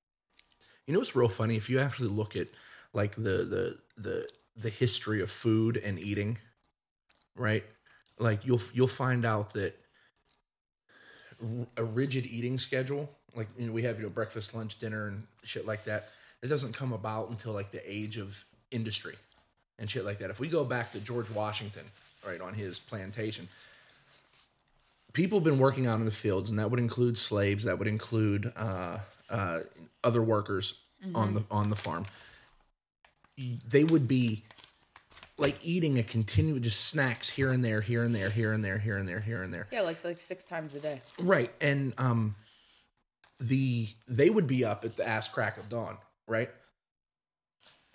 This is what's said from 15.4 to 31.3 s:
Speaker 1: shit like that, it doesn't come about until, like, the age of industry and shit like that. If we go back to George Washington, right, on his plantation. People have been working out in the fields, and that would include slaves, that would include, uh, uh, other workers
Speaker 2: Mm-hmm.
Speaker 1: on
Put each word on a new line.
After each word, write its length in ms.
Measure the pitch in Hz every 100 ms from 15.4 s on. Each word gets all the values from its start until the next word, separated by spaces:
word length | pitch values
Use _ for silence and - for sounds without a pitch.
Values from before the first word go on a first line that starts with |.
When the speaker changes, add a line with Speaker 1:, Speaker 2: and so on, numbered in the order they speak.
Speaker 1:
shit 220 | - - 101
like 180 | 107 -
that, 240 | 107 - - - -
it 60 | 127
doesn't 260 | 147 127
come 200 | 113 131
about 360 | 113 107 110 107
until, 220 | 117 117
like, 200 | 107 98
the 100 | 120 -
age 260 | 101 107 110
of 260 | 98 101 - _ -
industry 440 | 120 110 104 - - - _ _ _ _ -
and 120 | 110
shit 160 | 123 98
like 140 | 104
that. 100 | 95
If 100 | 110
we 80 | 147
go 160 | 160
back 280 | 131 123 113
to 60 | -
George 300 | 110 120 107
Washington, 540 | 107 107 104 104 101 69 - - - 101
right, 160 | 87
on 120 | 92
his 260 | 101 98 87
plantation. 680 | - 110 95 101 110 107 87 - - - - - _ - _ - - _ _ _ _ _ _
People 240 | - 180 208
have 40 | 160
been 140 | 135
working 280 | 131 131 123
out 120 | 110
in 60 | 113
the 60 |
fields, 380 | 104 107 95 98
and 100 | 107
that 100 | 107
would 100 | 123
include 380 | 120 117 123 117
slaves, 460 | - 104 101 101
that 160 | 110 92
would 80 | 104
include, 640 | 107 - 113 107 101 107 -
uh, 420 | 110 92 90 90 98 - -
uh, 300 | 101 95 82 - - 80 _
other 180 | 120 117
workers 580 | 110 107 104 98 98 - - _ 190
Speaker 2:
Mm-hmm. 100 | 165
Speaker 1:
on 160 | 104